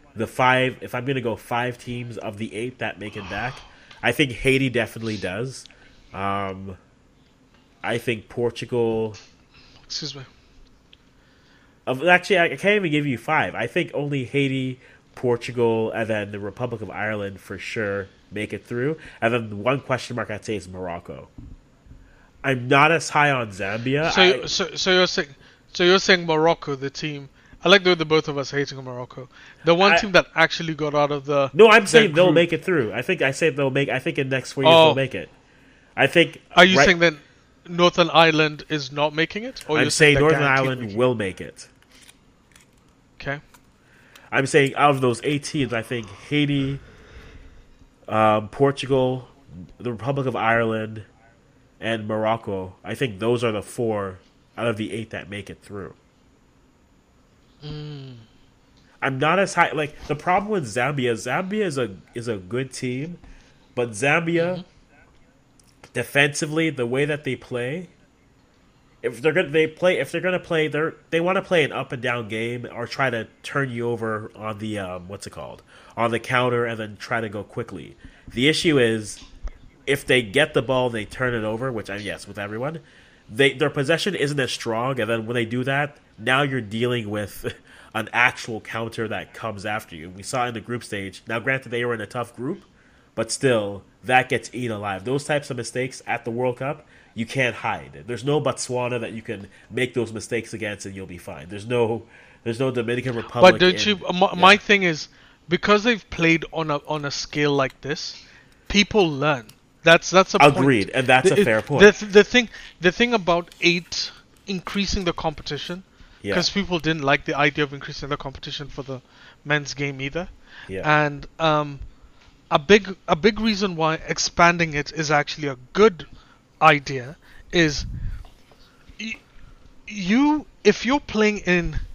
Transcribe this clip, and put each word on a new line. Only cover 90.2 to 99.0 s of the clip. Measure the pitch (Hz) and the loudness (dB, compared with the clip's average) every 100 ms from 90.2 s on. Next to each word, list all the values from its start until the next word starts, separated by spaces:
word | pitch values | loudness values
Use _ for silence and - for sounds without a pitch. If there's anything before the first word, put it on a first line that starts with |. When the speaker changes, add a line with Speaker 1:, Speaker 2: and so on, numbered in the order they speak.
Speaker 1:
saw | 98 131 123 | -8 -4 -4
in | |
the | 113 | -6
group | 98 120 | -8 -10
stage, | - 104 98 - - | -8 -10 -8 -12 -8
now | 117 | -6
granted | 113 135 127 | -2 -4 -4
they | 120 | -4
were | 120 | -2
in | 117 | -4
a | 101 | -6
tough | 127 117 - | -8 -8 -8
group, | 123 190 - _ _ _ _ | -8 -8 -12 _ _ _ _
but | - 117 | -6 -6
still, | - 135 117 101 101 - _ | -2 2 2 0 -6 -14 _
that | - 127 127 | 2 2 4
gets | 120 - | 0 -4
eaten | 113 123 104 | -8 -6 -6
alive. | 101 95 | -6 -6
Those | 98 139 | -4 -4
types | - 147 143 | -2 -4 -4
of | 127 | -8
mistakes | 113 127 131 - - | -8 -6 -6 -8 -8
at | 117 | -6
the | - | -6
World | 117 127 120 | -4 -2 -4
Cup, | 131 151 - - _ | -6 -8 -14 -20 _
you | - 113 | -8 -6
can't | 135 123 110 | -2 -2 -2
hide. | 120 95 67 69 87 | -4 -6 -8 -16 -12
There's | 120 | -8
no | 127 151 | -2 0
Botswana | 131 120 - 123 123 123 | 0 -4 -4 -4 -4 -4